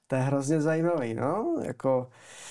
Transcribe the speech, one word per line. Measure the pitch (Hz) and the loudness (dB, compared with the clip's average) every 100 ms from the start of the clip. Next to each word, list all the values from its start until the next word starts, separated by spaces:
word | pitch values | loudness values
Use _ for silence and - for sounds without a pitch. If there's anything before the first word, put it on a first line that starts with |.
| _ | _
To | 131 | 0
je | |
hrozně | 131 139 135 156 | 2 0 2 2
zajímavý, | 151 160 165 170 120 | 2 2 2 0 -2
no, | 113 127 180 269 330 | -2 -2 0 -2 -2
jako, | - 123 269 131 127 - - - - | -4 -2 0 0 0 -14 -20 -20 -18